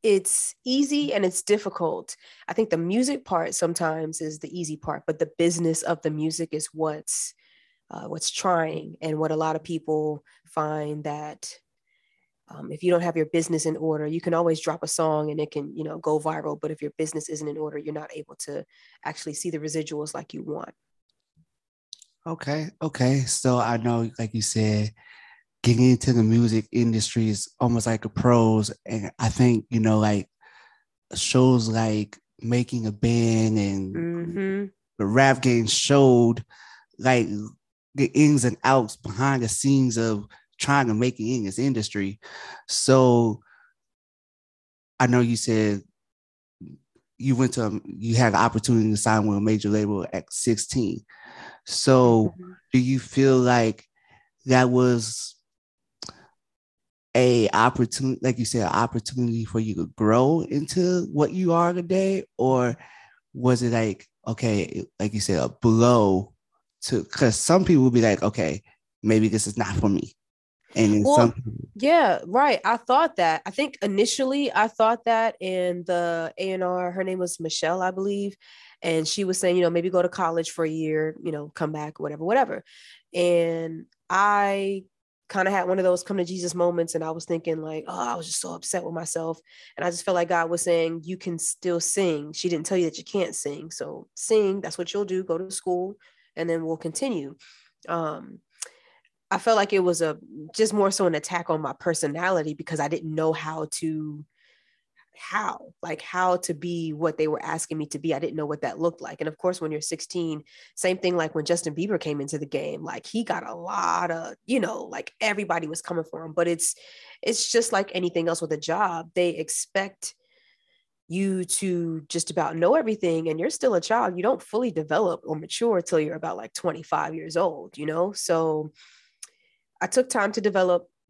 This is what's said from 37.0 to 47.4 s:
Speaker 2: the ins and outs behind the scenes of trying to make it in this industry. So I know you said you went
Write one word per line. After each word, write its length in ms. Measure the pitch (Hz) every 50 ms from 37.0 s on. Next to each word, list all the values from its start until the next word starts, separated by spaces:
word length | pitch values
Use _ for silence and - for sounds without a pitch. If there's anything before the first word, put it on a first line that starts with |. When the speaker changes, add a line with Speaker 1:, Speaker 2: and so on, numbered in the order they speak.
| 101 127 127 123 110 - 101 104 107 107 - _ _ _ _ _ _ _ _
Speaker 2:
the 100 | 139 135 117 -
ins 300 | 135 151 147 147 135 117
and 140 | 123 107 - -
outs 320 | 120 135 135 117 107 -
behind 480 | _ _ - 101 104 131 139 139 131 117
the 40 | 110
scenes 500 | - - - 139 139 135 131 127 110 117
of 280 | 113 113 110 104 104 - - - _ _ _ _
trying 300 | - - 143 139 131 120
to 60 | 107
make 260 | 107 120 127 123 -
it 40 | 110
in 200 | 113 127 123 107
this 160 | 98 95 -
industry. 600 | 123 139 131 113 104 - - 104 98 98 101 - - - - - - - - - _ -
So 720 | - - - - 131 131 131 127 120 120 117 113 104 - _ _ _ _ _ _ _ _ _ _ _ _ _ _ _ _ _ _ _ _ _ _ _ _ _ _ _ _ _ _ _ _
I 60 | 127 123
know 120 | 123 127
you 160 | 120 117 117
said 480 | 110 - - 113 110 110 104 104 98 - _ _ _ _ _ _ _ _ _ _ _ _ _ _ _ 87 - - _ _ _ _ _ _ _ _ _
you 160 | 120 135 131
went 180 | 117